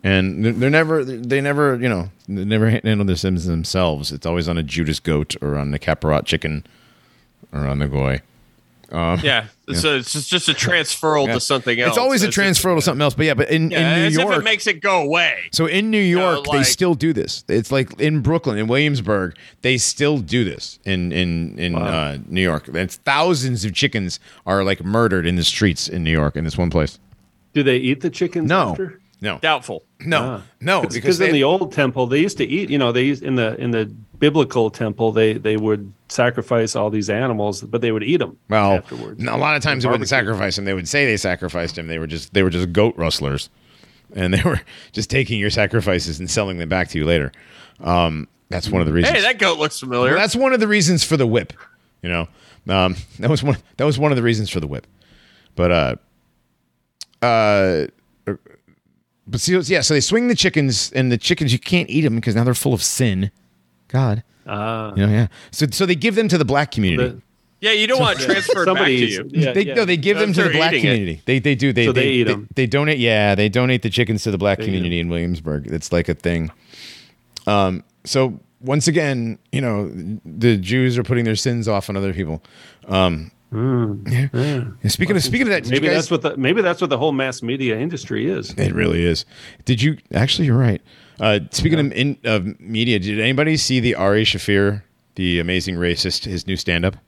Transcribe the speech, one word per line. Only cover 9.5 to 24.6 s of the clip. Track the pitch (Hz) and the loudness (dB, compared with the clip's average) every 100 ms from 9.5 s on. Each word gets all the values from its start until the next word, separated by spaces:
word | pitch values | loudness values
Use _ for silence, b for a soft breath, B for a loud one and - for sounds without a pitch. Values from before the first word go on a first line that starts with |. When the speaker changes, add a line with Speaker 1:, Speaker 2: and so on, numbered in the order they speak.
| _ - | _ -6
Speaker 1:
yeah. | 165 | -2
Speaker 2:
So | 156 139 | 0 -2
it's | 123 | -4
just, | 151 139 | -8 -4
just | 180 - | -4 -2
a | |
transferal | 147 123 175 151 - 160 151 135 | -2 0 0 -2 -2 0 0 0
Speaker 1:
Yeah. | |
Speaker 2:
to | 117 | -2
something | - 139 120 117 | -2 -2 0 0
else. | 120 | 0
Speaker 1:
It's | 120 | 2
always | 254 262 | 2 2
a | 202 | 0
Speaker 2:
As | - | 0
if, | |
Speaker 1:
transferal | 196 175 185 | 0 2 2
to | 170 | 2
Speaker 2:
yeah. | |
Speaker 1:
something | - 135 | 0 0
else. | 147 135 | 0 0
But | 156 | 0
yeah, | |
but | 123 - | 0 0
in, | 160 160 | 0 0
Speaker 2:
Yeah, | 165 165 165 | 0 2 2
Speaker 1:
in | |
New | 160 | 2
Speaker 2:
as | |
Speaker 1:
York, | 156 190 180 | 2 2 0
Speaker 2:
if | |
it | |
makes | 214 208 220 | 0 -2 -2
it | 170 | -2
go | 202 185 | 0 0
away. | 143 165 165 110 82 | 0 0 0 -2 -6
Speaker 1:
so | - 165 | -2 0
in | 180 214 | 0 0
New | 214 | 2
Speaker 2:
You | 190 175 | 2 2
know, | 185 | 2
Speaker 1:
York, | 156 143 | 0 0
they | 143 | 0
Speaker 2:
like | 131 | 2
Speaker 1:
still | - 180 | 2 0
do | 151 160 | 2 0
this. | 131 - - - | 0 -4 -8 -2
It's | 107 110 | -2 0
like | 135 127 - | -2 -2 -2
in | 151 151 | 0 2
Brooklyn, | 127 165 147 104 | 2 0 0 -2
in | 110 | 0
Williamsburg, | 131 151 139 101 101 92 - B B | 2 2 0 0 -2 -2 -8 B B
they | 123 127 | 0 0
still | - - 147 147 | 0 0 0 0
do | 85 120 | 0 0
this | 104 69 - - - | -2 -4 -12 -12 -4
in, | 95 87 | -2 0
in, | 80 90 85 82 52 | -2 -2 -2 -4 -6
in, | 87 | -4
Speaker 3:
Wow. | 82 98 | -2 -2
Speaker 1:
uh, | 82 73 71 55 | -2 -4 -6 -6
New | 90 | 0
York. | 92 76 - 73 | 0 0 -4 -6
It's | 92 - | -6 -6
thousands | - 139 170 160 131 117 104 | -2 0 2 0 -2 -4 -4
of | |
chickens | 87 139 113 92 - B B - | -2 -2 -2 -6 -8 B B -2
are, | 98 | 0